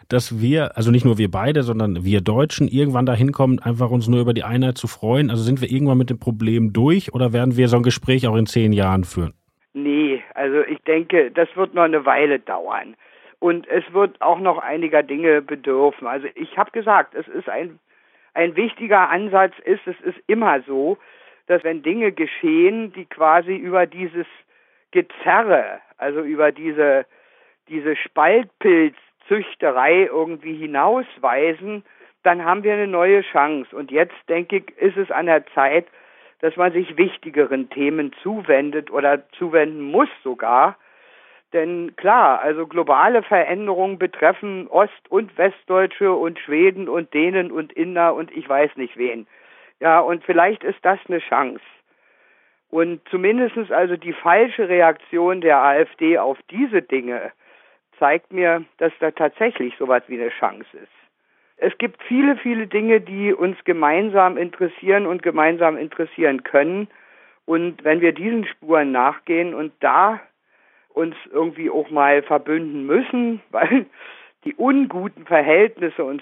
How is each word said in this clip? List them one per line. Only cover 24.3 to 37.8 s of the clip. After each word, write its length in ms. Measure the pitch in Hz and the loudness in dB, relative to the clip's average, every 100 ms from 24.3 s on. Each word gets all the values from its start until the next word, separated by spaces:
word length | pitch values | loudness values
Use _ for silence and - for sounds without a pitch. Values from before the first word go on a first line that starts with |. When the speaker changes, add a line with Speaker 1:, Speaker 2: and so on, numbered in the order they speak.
| - _ _ _ _ _ | -14 _ _ _ _ _
Speaker 2:
Gezerre, 880 | 180 170 - 143 185 226 156 104 98 _ _ | -2 -2 -4 0 2 4 2 0 -8 _ _
also 240 | 139 143 | -8 -6
über 300 | 151 151 151 | -4 0 0
diese, 560 | 147 160 151 147 135 127 _ _ _ _ _ _ | 0 -6 0 2 2 -2 _ _ _ _ _ _
diese 260 | 156 147 147 | -8 -6 -6
Spaltpilzzüchterei 2000 | - - 156 226 196 - 185 170 156 135 _ _ - 208 190 - 165 127 139 180 185 | -4 0 4 4 0 -2 2 4 4 -2 _ _ -4 -4 -4 -4 -2 2 4 4 2
irgendwie 500 | 143 160 160 156 156 | 0 -4 -6 -12 -12
hinausweisen, 1300 | 156 143 170 247 247 - 127 131 160 160 196 208 - _ _ _ | -6 0 0 0 -4 -6 -4 0 0 -2 -8 -12 -14 _ _ _
dann 220 | 180 175 165 | 0 0 0
haben 180 | 190 | 0
wir 100 | 208 | 0
eine 140 | 208 202 | -2 -2
neue 360 | 175 180 202 | 0 4 2
Chance. 520 | 190 156 143 151 123 117 | 2 0 0 -2 -8 -14
Und 160 | 135 | -4
jetzt, 240 | 139 175 - - | -2 -2 -4 -6
denke 280 | 165 175 196 | -6 -2 -6
ich, 120 | 185 - | -6 -2
ist 200 | 196 185 | -2 -2
es 120 | 190 | -4
an 140 | 143 170 | -4 0
der 200 | 156 - | 0 0
Zeit, 400 | - 135 160 175 _ _ _ _ _ | 0 2 2 -2 _ _ _ _ _
dass 160 | 160 165 | -4 0
man 160 | 180 | 0
sich 240 | 170 170 156 | 0 -2 0
wichtigeren 760 | 185 - - 147 131 135 127 | -2 -2 -4 0 0 0 -6
Themen 440 | - | -4